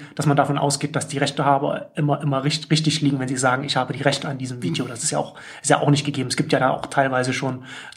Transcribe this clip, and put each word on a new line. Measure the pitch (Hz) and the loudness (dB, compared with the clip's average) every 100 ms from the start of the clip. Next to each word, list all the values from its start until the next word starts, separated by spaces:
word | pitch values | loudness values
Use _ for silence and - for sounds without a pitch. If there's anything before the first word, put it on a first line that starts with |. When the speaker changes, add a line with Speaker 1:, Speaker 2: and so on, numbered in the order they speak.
| - - | -10 -2
Speaker 1:
dass | 151 | 2
man | 143 | 4
davon | 135 143 | 4 2
ausgeht, | 143 143 151 135 | 2 0 -2 -4
dass | - | -4
die | 135 | -2
Rechtehaber | 135 - 143 139 147 - - - | -2 0 4 4 2 -2 -6 -2
immer, | 147 143 | 0 2
immer | 147 135 | 0 0
richt-, | 139 151 - | 0 -2 0
richtig | 160 160 - | 2 2 2
liegen, | 143 135 | 0 0
wenn | 127 | -2
sie | 127 | 0
sagen, | 131 127 | 2 2
„Ich | 147 135 | 0 -2
habe | 127 | -2
die | 123 | 0
Rechte | 143 135 - | 0 0 -4
an | 131 | -6
diesem | 127 123 | -6 -6
Video.“ | 170 165 123 | -4 -4 -4
Speaker 2:
Mhm. | |
Speaker 1:
Das | 113 | -4
ist | - | -2
ja | 147 | -2
auch, | 143 - - - | -4 -8 -18 -8
ist | - | 2
ja | - | 2
auch | 147 | 4
nicht | 143 | 2
gegeben. | 147 139 123 | 2 -4 -4
Es | - | -2
gibt | 151 | 0
ja | 139 | 2
da | 131 | 2
auch | - - | 0 -2
teilweise | - 135 127 127 | 0 2 2 0
schon | 127 135 127 - - - | -2 -4 -6 -10 -16 -16